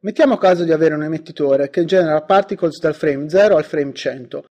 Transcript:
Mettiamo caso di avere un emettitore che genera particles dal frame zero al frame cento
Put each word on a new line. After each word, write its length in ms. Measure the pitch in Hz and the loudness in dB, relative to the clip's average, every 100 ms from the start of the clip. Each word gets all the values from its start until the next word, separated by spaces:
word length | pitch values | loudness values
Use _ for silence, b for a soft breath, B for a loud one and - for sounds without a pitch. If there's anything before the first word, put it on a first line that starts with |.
Mettiamo 380 | 196 226 294 214 | -8 2 2 4
caso 260 | 190 180 | 2 2
di 80 | 170 | 0
avere 220 | 156 160 | 2 2
un 80 | 151 | 0
emettitore 640 | 151 160 160 - 143 139 139 | -6 -8 -10 -4 0 0 0
che 160 | - | -2
genera 380 | 170 190 165 151 | 0 0 2 -2
particles 560 | 151 196 196 190 170 - | 2 0 2 -4 -4 -2
dal 140 | 160 | -4
frame 340 | 151 160 139 151 | -2 -4 -4 -2
zero 280 | 180 208 175 | 2 4 2
al 80 | |
frame 280 | 151 156 139 | 0 -4 -4
cento 520 | 131 139 131 123 143 - | -6 -8 -8 -14 -16 -16